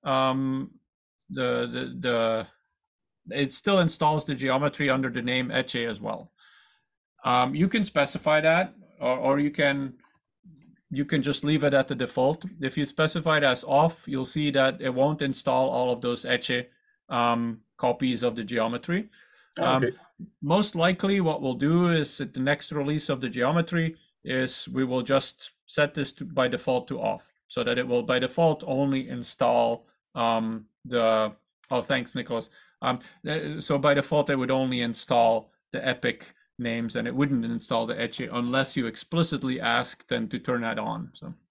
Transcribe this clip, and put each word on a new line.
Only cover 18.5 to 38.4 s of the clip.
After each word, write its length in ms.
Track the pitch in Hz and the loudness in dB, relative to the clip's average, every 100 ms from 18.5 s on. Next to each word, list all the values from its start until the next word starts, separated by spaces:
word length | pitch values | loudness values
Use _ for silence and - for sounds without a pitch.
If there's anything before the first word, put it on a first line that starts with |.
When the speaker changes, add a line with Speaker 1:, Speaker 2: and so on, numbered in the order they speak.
| 117 113 120 - 175 214 - _ _ _ - | -2 -2 -4 -4 -4 -4 -14 _ _ _ -4
Speaker 2:
Oh, 60 | - | 0
Speaker 1:
Um, 180 | 131 | 2
Speaker 2:
okay. 120 | 127 - - _ - _ | 0 -4 -18 _ -20 _
Speaker 1:
most 340 | 143 175 208 170 | 0 2 2 2
likely 460 | 170 185 196 196 | 2 2 0 2
what 220 | 170 156 | 2 0
we'll 100 | 135 | -4
do 360 | 123 143 170 175 | -2 2 4 4
is 300 | 165 143 - | 2 0 -2
at 140 | 139 | -4
the 60 | - | -4
next 320 | 131 147 - | -2 0 -2
release 360 | 147 139 151 143 | -4 -2 -2 -2
of 140 | 135 | -2
the 80 | 123 | -4
geometry 680 | 120 123 165 170 170 165 160 _ _ | -2 0 2 0 0 -2 -4 _ _
is 440 | - 131 127 - - | -4 -2 0 0 -2
we 160 | 127 | -2
will 180 | 131 127 | 0 0
just 500 | 123 135 - - - _ - | 2 2 2 -2 -16 _ -6
set 280 | - 147 | 0 0
this 180 | - 139 | 0 -4
to, 120 | - - | -4 -6
by 220 | 147 127 | 0 0
default 400 | 123 - 123 123 | 0 0 -2 -2
to 120 | 127 | -4
off, 320 | 107 107 - _ _ | -4 -4 -8 _ _
so 160 | - | -4
that 140 | 120 123 | -2 0
it 100 | 127 | 0
will 160 | 120 | 0
by 160 | 113 127 | 2 0
default 440 | 127 - 165 151 - | 0 2 2 2 -2
only 420 | 135 139 135 131 | 0 0 0 -4
install, 800 | 127 120 - 120 120 117 117 _ _ _ | -8 -8 0 2 4 2 0 _ _ _
um, 540 | - 117 113 113 113 107 _ 123 | -2 0 0 -2 -6 -12 _ -4
the, 480 | 123 113 110 110 - _ _ - | 2 4 4 2 -4 _ _ -4
oh, 120 | 127 | -4
thanks, 320 | - 135 120 | 0 -2 -2
Nicholas. 360 | 127 117 117 107 - _ _ | -8 -6 -6 -6 -16 _ _
Um, 160 | 127 123 - - - | -4 -4 -6 -14 -6
uh, 320 | 156 151 156 | -6 -6 0
so 180 | - 143 | 2 4
by 160 | 147 | 4
default, 360 | 143 139 151 143 | 4 2 0 2
it 60 | 139 | 0
would 160 | 127 | 0
only 280 | 131 131 127 | 0 0 0
install 720 | 120 113 - 123 117 113 - _ _ | -2 0 2 4 4 4 -2 _ _
the 140 | - 123 | -6 -4
Epic 480 | 127 123 117 - _ _ _ | -2 -2 -6 -12 _ _ _
names 360 | 120 117 117 117 | -6 -4 -4 -4
and 120 | 113 | -4
it 80 | 127 | 0
wouldn't 300 | 143 135 113 | 0 0 -2
install 420 | 117 - 120 113 | -4 -2 -2 -2
the 80 | 110 | -4
Etche 340 | 113 - 127 | -6 -6 -8
unless 460 | 120 | -4